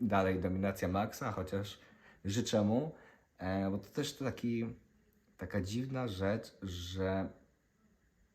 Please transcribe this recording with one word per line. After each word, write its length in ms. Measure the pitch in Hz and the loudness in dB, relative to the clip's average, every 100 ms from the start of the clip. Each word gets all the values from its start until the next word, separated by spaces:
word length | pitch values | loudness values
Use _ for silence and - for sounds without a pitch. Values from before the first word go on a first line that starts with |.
dalej 380 | 117 101 95 92 | 2 4 6 4
dominacja 480 | 90 92 98 95 92 | 2 2 0 0 0
Maxa, 440 | 95 110 - 131 | 2 0 -2 -4
chociaż 480 | 101 90 98 101 - - - - - 98 | -4 -2 -2 -4 -8 -18 -20 -20 -10 -2
życzę 360 | 107 113 110 | 0 2 4
mu, 300 | 101 117 156 - - - _ - | 6 4 2 -6 -18 -20 _ -8
e, 340 | 92 98 95 | -2 0 0
bo 60 | 98 | -2
to 120 | - | -4
też 280 | - 143 - | -4 -4 -4
taki, 580 | 135 - 120 117 113 117 - _ _ _ _ - | -4 -2 -2 0 -2 -6 -16 _ _ _ _ -12
taka 240 | - 104 | -4 -2
dziwna 460 | 95 117 131 131 123 | -2 -2 -2 -2 -4
rzecz, 500 | 95 95 113 - - | 0 0 0 -2 -10
że 680 | 98 87 87 92 95 95 92 - - _ _ _ _ _ _ _ _ | -8 -8 -6 -2 0 0 -2 -6 -20 _ _ _ _ _ _ _ _